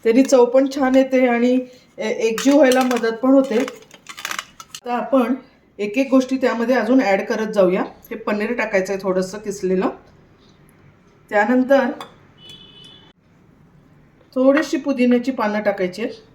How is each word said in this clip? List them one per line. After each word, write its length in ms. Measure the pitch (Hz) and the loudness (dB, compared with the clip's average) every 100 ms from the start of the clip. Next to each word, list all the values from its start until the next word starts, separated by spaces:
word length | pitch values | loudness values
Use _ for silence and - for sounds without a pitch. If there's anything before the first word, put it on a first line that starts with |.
त्यानी 180 | 226 226 | 4 4
चव 220 | 269 262 | 6 6
पण 220 | 240 254 269 | 6 4 2
छान 200 | 285 262 | 0 2
येते 320 | 262 262 262 254 | 2 4 2 2
आणि 260 | 233 240 254 254 - _ - | 2 2 0 -2 -16 _ -10
ए-, 100 | 214 | -6
एकजीव 480 | - 226 220 269 285 | -2 -2 0 2 4
व्हायला 260 | 269 254 | 4 4
मदत 340 | 254 240 226 226 | 0 -2 -4 -2
पण 80 | 262 | 2
होते. 280 | 269 262 220 | 2 2 -2
आता 1400 | 269 - - - - - - - - _ - - 240 240 | -4 -10 -20 -20 -20 -16 -12 -12 -14 _ -20 -16 -8 -6
आपण 380 | - 269 233 262 - _ _ - | -2 0 0 -4 -8 _ _ -10
एक 200 | 208 214 | -6 -2
एक 120 | 269 | 0
गोष्टी 260 | 262 254 262 | 0 0 -2
त्यामध्ये 380 | 254 226 233 | -2 -2 -2
अजून 260 | 254 214 262 | -2 2 2
ॲड 240 | 202 196 | 2 -2
करत 280 | - 220 220 | -2 -4 -2
जाऊया. 300 | 202 185 190 - - - | 0 2 0 -6 -10 -16
हे 60 | 220 | -10
पनीर 360 | 226 208 220 | -6 -4 -4
टाकायचं 400 | 240 - 196 185 | -4 -2 -2 -2
आहे 100 | 196 | -6
थोडंसं 360 | 196 185 185 208 | -4 -4 -4 -8
किसलेलं. 520 | 208 196 185 185 247 - _ _ _ _ _ _ _ _ _ _ _ _ _ | -12 -8 -4 -2 -2 -6 _ _ _ _ _ _ _ _ _ _ _ _ _
त्यानंतर 600 | 208 220 254 254 277 247 - - - _ _ - - - - - - - _ _ _ _ _ _ _ _ _ _ _ _ | -2 2 0 2 2 2 -6 -16 -20 _ _ -20 -20 -20 -20 -20 -20 -20 _ _ _ _ _ _ _ _ _ _ _ _
थोडीशी 420 | 254 262 277 311 311 | 0 2 2 -2 -6
पुदिन्याची 540 | 285 262 247 247 247 | -4 0 2 2 -2
पानं 300 | 254 214 208 | -4 -4 -2
टाकायची 420 | 208 196 185 180 | -4 -4 -6 -6
आहेत 120 | 240 - _ | -10 -10 _